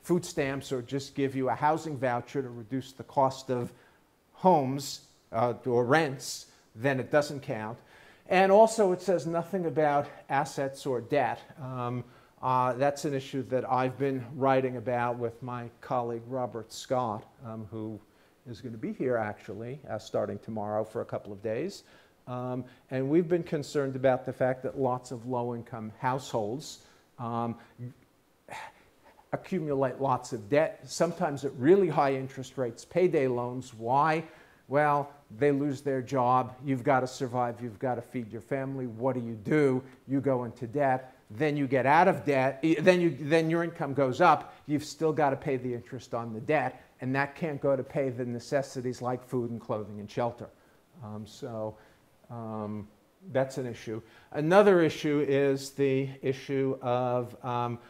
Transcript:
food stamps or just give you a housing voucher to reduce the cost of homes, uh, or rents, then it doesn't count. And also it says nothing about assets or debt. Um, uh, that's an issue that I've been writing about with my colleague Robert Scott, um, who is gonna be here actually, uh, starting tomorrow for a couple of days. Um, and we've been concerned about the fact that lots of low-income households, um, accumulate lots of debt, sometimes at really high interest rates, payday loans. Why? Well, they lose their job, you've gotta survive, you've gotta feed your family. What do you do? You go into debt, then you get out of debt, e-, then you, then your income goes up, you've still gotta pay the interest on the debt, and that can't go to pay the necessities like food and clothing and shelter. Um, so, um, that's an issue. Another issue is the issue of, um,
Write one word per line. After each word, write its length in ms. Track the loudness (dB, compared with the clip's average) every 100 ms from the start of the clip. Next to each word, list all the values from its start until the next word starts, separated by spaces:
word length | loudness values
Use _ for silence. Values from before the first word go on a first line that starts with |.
food 220 | 0 0
stamps 480 | 0 -4 -2 -2 -4
or 100 | -6
just 320 | -4 -6 -6
give 220 | -2 -2 0
you 120 | 0
a 60 |
housing 420 | 2 2 2 -2 -2
voucher 460 | 0 -2 -2 -6
to 60 | -6
reduce 420 | -8 -6 -6 -6
the 140 | -14
cost 460 | -6 2 2 2 -4
of 200 | -2 -2 -8 -20 _ _ _ _
homes, 680 | 2 4 6 4 -4 -6 -12 -16 _ _
uh, 240 | 0 0 0
or 200 | 2 2
rents, 640 | 6 6 4 -2 -8 -12 -14 -20 _
then 240 | -4 0 0
it 140 | 2
doesn't 300 | 2 2 -6
count. 360 | -6 -6 -6 -10 -16 -20 -20 -20 0
And 220 | 4 8
also 400 | 8 8 6 2
it 100 | 2
says 280 | 0 0 0
nothing 380 | -4 -2 -4 -2
about 420 | 2 4 2 0 -8 -2
assets 580 | 0 0 -4 -6 -6 -4
or 140 | -4
debt. 400 | 0 0 0 -2 -10 -14
Um, 400 | -10 -6 -4 -4 -8 -18 _ _
uh, 300 | 0 2 2
that's 320 | 2 0 0
an 100 | -4
issue 300 | -4 -4 -8
that 200 | -2 -2 0
I've 260 | 0 0 0
been 300 | -2 -2 -6
writing 420 | 0 4 4 2 -4
about 420 | -4 -2 -2 -2
with 220 | -6 -6
my 300 | -10 -10 -10 -16
colleague 420 | -4 -2 -2 -6 -6
Robert 460 | -6 -4 -6 -12
Scott, 520 | -14 -2 0 0 -4 -8 _ -14
um, 220 | -12 -10
who 300 | -10 -8 -10 _ _ _ _ -18
is 100 | -14
gonna 160 | -12 -8
be 160 | -8
here 240 | -2 0 0
actually, 640 | 0 -6 -10 -10 -10 -12 -8
uh, 100 | -8
starting 420 | -4 -4 -2 -4
tomorrow 420 | -8 -6 -2 -2
for 180 | -2 -6
a 60 | -6
couple 260 | -8 -8
of 80 | -8
days. 400 | -6 -4 -6 -8 -20 -20 _ _ -12
Um, 380 | -8 -6 -6 -8 -16 _
and 180 | -4 2
we've 200 | 4 4
been 160 | 0
concerned 500 | 0 -4 -2 -2 -2
about 320 | 2 2 2 -2
the 60 |
fact 320 | 0 0 0
that 160 | -4 -2
lots 320 | 0 0 -6
of 140 | -12 -6
low-income 680 | -4 -4 -6 -10 -10 -12 -4
households, 800 | -2 -2 -2 -4 -4 -6 -10 -16 -20 _ _ _
um, 340 | -6 -4 -4 -6 -12 -16 -16 -16 _ _ _ _ -16 -14 -14 -20 _ _ _ _ _
accumulate 680 | -8 -4 -4 -2 0 -2 -2
lots 320 | -2 -2 -2
of 160 | -10 0
debt, 320 | 2 2 -2 -12
sometimes 580 | 0 0 0 -2 -2
at 80 | -6 0
really 300 | 6 6 6
high 260 | 4 2
interest 420 | 2 -4 -10 -12 -4
rates, 280 | -4 -6
payday 420 | -4 2 4 4 2
loans. 480 | 0 -2 -6 -10
Why? 500 | -8 0 4 4 2 -2 -16 -20 _ _
Well, 420 | 2 4 4 0 -10 _ 0
they 140 | 2
lose 320 | 4 0 -2
their 180 | -2 -2
job, 540 | 0 2 4 4 2 -6
you've 200 | -2 -2
gotta 240 | 4 2 2
survive, 520 | -4 -4 -2 -2 -4
you've 180 | -10 -6
gotta 220 | -4 -4
feed 320 | -6 -8 -8
your 80 | -12
family. 460 | -6 -6 -4 -6 -8
What 280 | -2 -2
do 60 | -2
you 140 | -4
do? 480 | -8 0 4 4 2 -2 -18 -2
You 140 | 0
go 240 | 2 0
into 220 | -2 -8 -6
debt, 460 | 0 2 0 -2 -20 _
then 280 | -2 0 2
you 100 | 2
get 200 | 4 6
out 200 | 8 8
of 160 | 4
debt, 360 | 2 2 2 2
e-, 140 | 2 4
then 240 | 6 6
you, 160 | 4 0
then 300 | 2 2 4
your 140 | 0
income 300 | -2 -4 -4
goes 260 | 2 2 6
up, 340 | 6 6 2 -16 -2
you've 180 | -2
still 280 | -2 -2 0
gotta 240 | 2 2 2
pay 200 | -2 -2
the 180 | -2
interest 400 | -6 -8 -14 -8
on 180 | -8 -6
the 80 | -8
debt, 400 | 0 0 0 -6 -20 _
and 140 | -2
that 200 | 0 0
can't 260 | -2 -6 -2
go 160 | 0 0
to 60 |
pay 280 | 0 -2 -2
the 140 | -2
necessities 800 | -6 -6 -2 -2 -2 -6 -6 -4
like 200 | -4 -4
food 280 | -4 -4 -4
and 100 | -6
clothing 380 | -6 -6 -6 -12
and 100 | -10
shelter. 380 | -4 -4 -4 -16 _ _ _ _ -18
Um, 220 | -14 -12 -14
so, 500 | -14 -10 -6 -8 -8 -20 _ _ _ _
um, 580 | -12 -10 -8 -6 -8 -12 _ _ _ -4
that's 260 | -2 -2 -4
an 80 | -8
issue. 340 | -8 -10 -10 -10 -20 -10
Another 480 | -4 6 8 8 8
issue 440 | 6 2 0 2 2
is 440 | 4 4 2 -4
the 360 | 0 2 2 0 -4
issue 560 | -4 -4 -4 -2 0 -2
of, 560 | -2 0 0 0 -2 -8
um, 360 | -4 -2 -2 -4